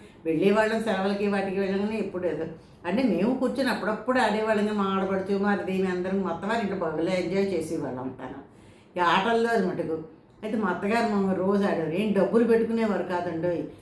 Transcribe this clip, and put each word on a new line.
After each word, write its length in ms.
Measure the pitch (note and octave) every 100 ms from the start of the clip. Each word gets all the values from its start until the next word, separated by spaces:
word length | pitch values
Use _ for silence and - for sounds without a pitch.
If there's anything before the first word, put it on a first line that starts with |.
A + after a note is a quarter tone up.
| - -
వెళ్ళేవాళ్ళం, 580 | E3 D#3 G3 A3 A3 A3
సెలవులకి 440 | A3 F#3+ G3 G3+ G3+
వాటికి 340 | G3+ G3 F#3+
వెళ్ళగానే 380 | F#3+ G3 G#3+ A3
ఎప్పుడు 280 | F#3 F3+ F3
ఏదో. 180 | D3+ D#3+ - - - F3
అంటే 160 | A3
మేము 360 | B3+ E3+ A3+ C4
కూర్చొని 320 | B3+ C#4 B3+
అప్పుడప్పుడు 480 | G3+ F#3+ G#3+ B3 B3+
ఆడేవాళ్ళం. 580 | G#3+ G#3+ A3 G3+ G#3 G#3
మా 80 |
ఆడపడుచు, 540 | G3 F#3+ F#3+ F#3 G3+ G3
మా 120 | G3+
అది, 320 | G3 F3 F#3
మేము 120 | F#3
అందరం 260 | F3+ F#3 G3
మొత్తం 280 | F#3+ E3 G3
వారి 120 | A3+
ఇంట్లో 160 | G3 F3+
బాగా 380 | D#3+ D#3 F3
ఎంజాయ్ 320 | F#3 E3+ G3 G3
చేసేవాళ్ళం 560 | E3+ D#3 D#3+ C3+ B2+
అంటాను 380 | C3 B2+ C3 C3+ - - - - - F3+
ఈ 40 |
ఆటల్లో 500 | E3+ F#3 A3+ A3+ A#3
అది 160 | A3 F3+
మటుకు. 320 | E3+ D#3 D#3+ - - - -
అయితే 140 | G#3+ A3+
మా 120 | F#3
అత్తగారు 460 | F3+ G3+ A#3 G#3
మా 180 | G3+ F#3+
రోజు 320 | F3+ F#3+ G3+
ఆడేవారు. 260 | G3 E3 D#3
ఏం 220 | F3+ G#3+
డబ్బులు 320 | G3 F3 A#3
పెట్టుకునేవారు 580 | A3+ A3+ A3+ A3+ A3 F3+
కాదండోయ్. 600 | - F3 F3 D#3+ F3 D#3+ - -